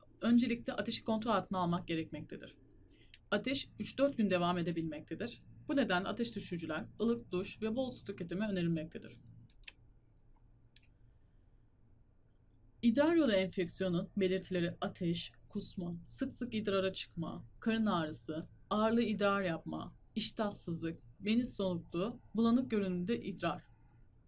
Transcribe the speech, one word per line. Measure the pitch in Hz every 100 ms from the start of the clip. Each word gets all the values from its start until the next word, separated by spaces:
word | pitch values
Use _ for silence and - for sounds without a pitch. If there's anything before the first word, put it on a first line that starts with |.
| - -
öncelikle | 220 240 240 233 -
ateşi | 240 208 214
kontrol | - 220 226
altına | 202 180 190
almak | 175 180 180
gerekmektedir. | 165 160 151 156 - - - - - - - - - -
Ateş | 202 247 277 - -
üç | - -
dört | 277 269
gün | 208
devam | 180 175 180
edebilmektedir. | 165 165 165 151 - 160 226 - - - -
Bu | 277
nedenle | 214 180 196
ateş | 214 233 202
düşürücüler, | - 170 160 156 220 -
ılık | 226 233 -
duş | 180 202 -
ve | 220 226
bol | 262
su | - -
tüketimi | 202 180 180 220
önerilmektedir. | 190 170 160 165 - - - - - - - - - - - - - - - - - - - - - - - - - - - - _ - - - _ - _ - - - -
İdrar | 240 233 302 339
yolu | 277
enfeksiyonun | 196 190 185 175 - 190 175 202 -
belirtileri | 190 185 - 180 170 -
ateş, | 202 - 175 170 - - -
kusma, | 208 - - 175 170 -
sık | - 269
sık | - 233
idrara | 220 214 196 190
çıkma, | 185 - - 160 170 - -
karın | 226 226 214
ağrısı, | 180 156 156 - 156 - - -
ağırlı | 208 220 233
idrar | 220 196 202 196
yapma, | 185 165 - 156 180 - - -
iştahsızlık, | - - 208 208 - 165 165 170 - -
beniz | 202 233 254 -
solukluğu, | 190 170 - 170 208 240 - 208
bulanık | 226 240 247
görünümde | 214 190 180 180 240
idrar. | - 170 170 170 - - - - - -